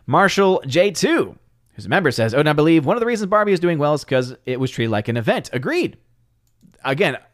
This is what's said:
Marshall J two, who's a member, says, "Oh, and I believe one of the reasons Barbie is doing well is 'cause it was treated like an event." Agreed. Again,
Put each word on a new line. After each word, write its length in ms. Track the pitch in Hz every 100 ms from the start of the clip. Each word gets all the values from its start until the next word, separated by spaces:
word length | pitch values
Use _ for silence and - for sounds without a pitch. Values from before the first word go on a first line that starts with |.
| -
Marshall 560 | 147 190 196 196 185 139
J 260 | 139 202
two, 440 | 165 254 330 98 - _ _ _
who's 140 | - 107
a 20 |
member, 240 | 165 156
says, 200 | 117 110
"Oh, 60 | 123
and 100 | 151
I 40 |
believe 320 | 147 156 165
one 120 | 139 240
of 40 |
the 60 | 226
reasons 220 | 233 196
Barbie 240 | 208 208
is 60 | 185
doing 200 | 175 160
well 160 | 147
is 100 | 151
'cause 320 | - 131 127 127 -
it 140 | 127
was 100 | 131
treated 220 | - 113
like 160 | 107 120
an 80 | 117
event." 340 | 113 233 -
Agreed. 440 | 127 156 339 - - _ _ _ _ _ _ _ _
Again, 320 | 131 139 185 123 -